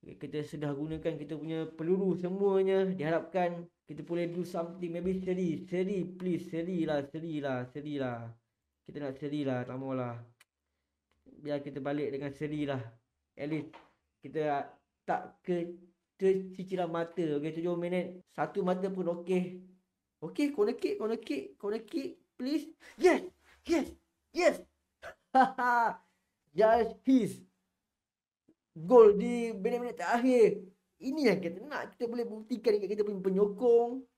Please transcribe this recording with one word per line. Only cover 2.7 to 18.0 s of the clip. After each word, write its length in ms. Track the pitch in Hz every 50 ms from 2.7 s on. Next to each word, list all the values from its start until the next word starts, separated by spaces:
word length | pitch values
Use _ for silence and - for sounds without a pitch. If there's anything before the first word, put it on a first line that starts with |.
| 190 190 190 190 180
Diharapkan 720 | - 143 156 165 185 - - - 185 180 175 175 170 175 170 _ _ _
kita 240 | _ 151 147 147
boleh 240 | - 170 170 175 175
do 160 | 170 175 180
something. 400 | - - 180 165 170 175 - 180
Maybe 320 | 170 165 170 175 185 190 185
seri, 480 | 185 185 185 180 185 170 156 131 -
seri, 400 | - 170 180 190 190 208 185 165
please, 400 | - - - 180 185 175 160 -
seri 400 | - - 160 165 180 190 175 160
lah, 160 | 151 156 143 139 139
seri 320 | - 165 156 170 156 151 139
lah, 240 | 143 131 127 127
seri 320 | 127 - 151 143 151 147 143
lah. 240 | 131 127 120 117 117 117 117 _ _ _ _ _ _ _ _ _ _
Kita 160 | - - 147 147
nak 160 | 139 135 131
seri 240 | 151 143 139 151 143
lah, 240 | 135 131 123 123
tak 160 | 123 123 131 135
maulah. 320 | 135 135 131 127 123 120 117 117 - _ _ _ _ _ _ _ _ _ _ _ _ _ _ _ _ _ _ _
Biar 320 | - - - 147 147 147 143
kita 240 | 143 151 139 143 135
balik 320 | 143 143 147 147 135 139
dengan 160 | 139 147 143
seri 400 | 135 - 151 151 151 151 147 139
lah. 80 | 139 131 117 117 - _ _ _ _ _ _ _ _
At 160 | - 135 147
least 240 | 160 151 151 156 - - - _ _ _ _ _ _ _ _
kita 400 | 143 123 160 156 151 143 143 135 - - _ _ _ _ _ _
tak 400 | - 175 - - - - _ _
ke-, 320 | - 175 175 170 175 - - - - _ _ _ _ _
terciciran 720 | _ 190 190 190 190 190 190 185 - 185 185 185 180 175
mata. 560 | 170 165 170 170 165 - - 170 156 147 147 147
Okey, 80 | 160
tujuh 240 | 156 165 165 180 175
minit, 480 | 170 170 175 180 180